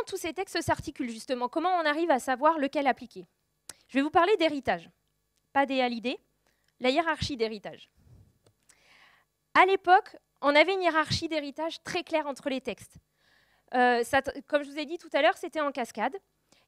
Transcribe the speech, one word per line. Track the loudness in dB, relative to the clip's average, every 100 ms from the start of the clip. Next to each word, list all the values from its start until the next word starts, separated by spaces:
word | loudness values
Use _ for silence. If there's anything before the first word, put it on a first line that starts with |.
| -2
tous | -6
ces | -8
textes | -8 -6 -4
s'articulent | -2 -4 -4 -8 -8
justement ? | -8 -8 -6 -4
Comment | -2 0 0
on | 0
arrive | 0 2
à | 0
savoir | 0 2 2 2
lequel | 0 0 0
appliquer ? | 0 -4 -18 -20 _ _ _ -20 -20 _
Je | -2
vais |
vous | 2
parler | 2 4 4
d'héritage, | 2 0 -4 -4 -6 _ _ _ _ _ _
pas | -2 0
des | 0
à | -2
l'idée, | -2 -6 -6 _ _ _ _ _ -4
la | 0
hiérarchie | 0 0 -2 -4 -4
d'héritage. | -4 -6 -12 -16 -20 _ _ -20 _ _ _ _ _ _ _ _ -20 _ _ _ _ 6
À | 6
l'époque, | 6 6 4 4 -16 _ -4
on | 2 4
avait | 4 2
une |
hiérarchie | 0 0 0 -2 -2
d'héritage | -4 -6 -6 -8 -8
très | -8 -6
claire | -2 -4 -4
entre | -6 -4
les | -4
textes. | -6 -10 -14 -20 _ _ _ _ _ _ -4 2
Euh, | 4 4
ça | 2 0
t-, | 0 -8
comme | -2 -2
je | -2
vous | -8
ai | -8
dit | -8
tout | -4
à | 2
l'heure, | 2 2
c'était | -4 -4
en | -4
cascade. | -4 -8 -4 -4 -6 _ _ _ _